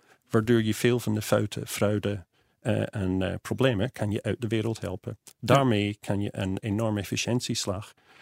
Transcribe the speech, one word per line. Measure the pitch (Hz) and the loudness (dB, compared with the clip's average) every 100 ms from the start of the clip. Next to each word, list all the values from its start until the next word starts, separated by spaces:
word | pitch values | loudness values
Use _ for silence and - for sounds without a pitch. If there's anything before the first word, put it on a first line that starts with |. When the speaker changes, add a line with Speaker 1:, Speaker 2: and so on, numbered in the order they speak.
| _ _ - | _ _ -2
Speaker 1:
waardoor | 117 110 117 | 0 4 4
je | 110 | 4
veel | - 123 120 | 2 2 2
van | 110 | 0
de | 107 | -2
fouten, | - 110 107 - 113 | 2 2 2 -4 -8
fraude, | - 104 104 101 101 - _ _ _ | 0 0 0 -2 -6 -10 _ _ _
eh, | 113 104 104 107 | -2 0 -2 -2
en, | 95 92 | -2 0
eh, | 92 92 | -2 -4
problemen | - 104 131 101 120 | -6 0 2 2 -2
kan | - 104 | -2 -2
je | 107 | -2
uit | 107 - | -2 -4
de | 107 | -2
wereld | 110 110 113 | -2 -2 -4
helpen. | 92 92 113 107 | -6 -8 -10 -14
Speaker 2:
Ja. | - - | -18 -8
Speaker 1:
Daarmee | 117 135 131 104 104 104 | 4 6 6 4 2 -2
kan | - 101 | -2 -2
je | 101 | -2
een | - 95 95 | -2 -2 -2
enorme | 110 101 113 104 | -2 0 0 -2
efficiëntieslag | 98 113 - 123 - 113 - 95 - _ _ - | -2 -4 0 -2 -2 -4 -2 -4 -8 _ _ -20